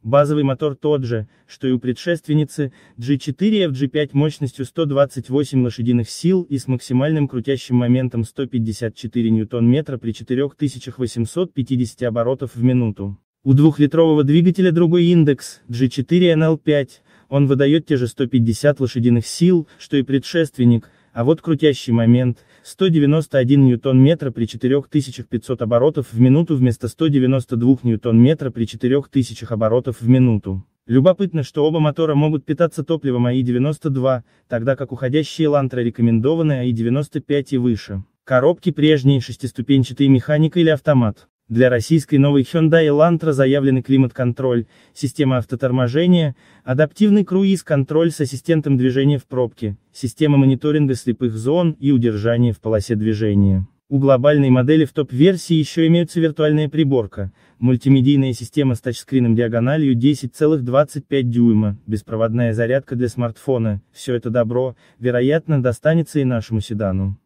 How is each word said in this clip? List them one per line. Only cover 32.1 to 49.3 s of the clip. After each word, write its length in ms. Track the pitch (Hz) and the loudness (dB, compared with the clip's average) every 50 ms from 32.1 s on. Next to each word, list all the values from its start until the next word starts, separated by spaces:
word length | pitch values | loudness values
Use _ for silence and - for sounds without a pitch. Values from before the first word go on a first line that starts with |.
| 147 | 2
могут 300 | 143 151 156 156 143 _ | 0 0 0 -2 -4 _
питаться 400 | - 151 143 170 160 - - 143 | -6 -2 -2 -2 -2 -2 -8 -4
топливом 400 | - 165 151 - 135 123 123 123 | -4 -4 -2 -2 -2 -2 0 0
А 60 | 123 | 0
И 80 | 123 131 | 0 -2
девяносто 480 | 127 123 120 123 131 147 156 - - 156 | -2 -2 -2 -2 -2 -2 -4 -4 -4 -4
два, 360 | 135 131 127 131 131 123 - _ _ _ _ | -4 -2 0 -2 -2 -2 -6 _ _ _ _
тогда 300 | _ 123 117 117 135 135 | _ -6 -4 -2 -2 -2
как 160 | - 139 - | -4 -6 -10
уходящие 560 | 127 117 135 127 127 156 151 - - - 156 147 | -8 -8 -6 -2 -2 -2 -2 -4 -4 -2 -2 0
Elantra 340 | 143 143 135 127 127 123 | 0 0 -2 -2 -4 -4
рекомендованы 800 | 117 117 - - 117 117 113 113 113 139 165 165 165 151 143 127 | -4 -4 -2 0 0 2 2 0 0 0 0 0 0 -2 -2 -2
А 40 | 123 | -2
И 80 | 123 | -4
девяносто 480 | 117 113 113 117 123 143 147 - - 151 | -2 -2 -2 -2 -2 -2 -4 -6 -10 -12
пять 340 | - - 143 143 135 - 135 | -6 -4 -4 -4 -2 -4 -4
и 20 | |
выше. 480 | 127 120 123 113 104 - - 101 98 98 _ _ _ _ | -2 0 0 -2 -2 -6 -10 -12 -12 -12 _ _ _ _
Коробки 460 | - 131 127 127 156 175 - - 180 | -4 -4 0 0 0 -2 0 -4 -6
прежние, 500 | 147 151 143 151 156 143 131 139 139 127 | -2 0 2 2 2 2 2 2 2 2
шестиступенчатые, 880 | 117 - 117 _ 131 120 _ - 117 - 139 135 123 - 123 - 139 135 | -2 -8 -12 _ -10 -10 _ -10 -2 0 0 0 0 -2 -2 0 2 4
механика 500 | 135 127 - - 151 151 156 156 - 180 | 4 2 2 -2 0 0 0 0 0 0
или 80 | 165 160 | 2 2
автомат. 600 | 156 143 _ 156 147 127 117 107 98 _ _ _ _ _ _ _ | 0 0 _ 0 2 2 2 0 -4 _ _ _ _ _ _ _
Для 220 | 110 117 127 127 | 0 2 4 4
российской 460 | 123 120 113 - 165 160 139 _ 151 | 4 0 0 0 0 0 0 _ 2
новой 260 | 139 139 143 143 139 | 2 4 4 4 2
Hyundai 460 | 127 - - 165 160 156 160 165 160 151 | 0 0 0 0 2 4 4 4 2 2
Elantra 420 | 143 147 156 170 170 160 160 160 | 4 4 4 4 2 0 -2 -2
заявлены 500 | 143 131 135 131 135 143 135 139 131 131 | 0 2 2 2 2 2 2 0 0 0
климат-контроль, 840 | 120 - 135 135 131 120 - - 127 123 120 - 131 131 120 120 113 _ _ _ _ _ | 0 0 2 2 2 0 -2 -4 -4 -4 -4 -2 -2 -2 -2 -2 -4 _ _ _ _ _
система 440 | _ - - 131 - - 147 131 131 | _ -8 -8 -8 -2 -2 0 0 0
автоторможения, 1000 | 123 113 _ 131 117 - 127 123 127 127 117 123 151 175 180 180 170 160 143 127 _ _ _ _ _ _ | -2 -2 _ -8 -6 -4 -2 -2 -2 -2 -2 0 0 2 2 2 2 2 -2 -4 _ _ _ _ _ _
адаптивный 600 | - 131 135 156 151 _ - 208 208 202 214 190 | -4 0 0 0 -2 _ 0 2 2 4 2 2
круиз-контроль 840 | - 185 190 196 196 196 170 - - 156 139 131 - 151 160 170 170 | 0 -2 0 0 0 0 -2 -2 -2 -2 -2 -2 0 0 0 0 0
с 100 | 156 - | -2 -4
ассистентом 560 | 147 127 135 123 _ - 165 156 147 143 139 | -6 -6 -6 -8 _ 0 0 0 2 0 0
движения 400 | 123 123 131 123 135 135 143 147 | 2 2 0 0 2 0 0 0
в 100 | 131 - | -2 -6
пробке, 500 | _ | _